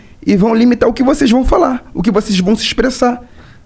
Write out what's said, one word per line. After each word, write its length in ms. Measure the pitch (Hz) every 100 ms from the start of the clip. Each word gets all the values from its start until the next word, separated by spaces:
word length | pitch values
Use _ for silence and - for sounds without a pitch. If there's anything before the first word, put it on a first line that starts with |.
| - - -
e 100 | 196
vão 180 | 220
limitar 360 | 226 240 240 -
o 40 |
que 80 | 214
vocês 280 | 262 - 269
vão 140 | 247 247
falar, 440 | 381 302 247 -
o 80 | -
que 100 | 185
vocês 260 | 202 214 190
vão 120 | 185
se 100 | 220
expressar. 580 | - - 254 254 247 247 - - - -